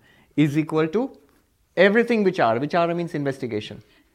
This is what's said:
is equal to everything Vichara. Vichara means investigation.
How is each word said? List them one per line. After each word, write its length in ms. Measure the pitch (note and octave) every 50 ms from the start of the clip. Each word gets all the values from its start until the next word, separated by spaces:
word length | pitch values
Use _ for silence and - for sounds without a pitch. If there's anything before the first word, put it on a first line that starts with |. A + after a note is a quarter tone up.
| _ _ _ _ _ _ - -
is 200 | D3+ D3+ C3+ D#3+
equal 300 | D3+ D#3 D#3 D#3 D#3 D#3+
to 300 | D#3+ G#3+ C4 C4+ - - _ _ _ _ _ _ _ _ _ _ -
everything 480 | - F#3 G3+ G3+ A#3 A#3 A#3 A#3+ A3 G3+
Vichara. 400 | F#3 F3+ - C3+ A#2 A2+ A#2+ C#3+
Vichara 320 | D3 F#3 F3 E3+ E3+ E3+
means 200 | F3 F3 D#3+ -
investigation. 680 | D3+ C#3+ C#3 C3+ C#3 - A#2 A2 G#2+ G#2+ - G#2 - - _ _ _ _ _ _